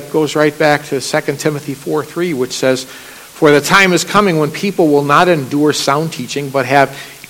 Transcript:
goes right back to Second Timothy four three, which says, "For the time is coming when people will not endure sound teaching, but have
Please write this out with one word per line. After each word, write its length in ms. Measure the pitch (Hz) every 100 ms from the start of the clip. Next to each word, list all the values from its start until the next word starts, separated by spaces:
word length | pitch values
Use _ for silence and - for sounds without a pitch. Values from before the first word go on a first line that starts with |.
| 139
goes 240 | 160 147
right 220 | 156 151 147
back 260 | 151 147
to 160 | - 139
Second 380 | - 151 147 139
Timothy 360 | 156 147 -
four 300 | 131 - 151
three, 300 | 135 170 180
which 180 | 131 127
says, 320 | - 131 131
"For 680 | - - - - - - 151
the 100 | 147
time 320 | 143 196 190
is 120 | 170
coming 340 | - 202 202 156
when 120 | 147
people 380 | - 202 190 156
will 160 | 143
not 240 | 143 147 180
endure 440 | 160 123 147 151
sound 400 | 143 - 143 165
teaching, 360 | - 120 143 143
but 160 | 135 123
have 300 | 143 135 - - -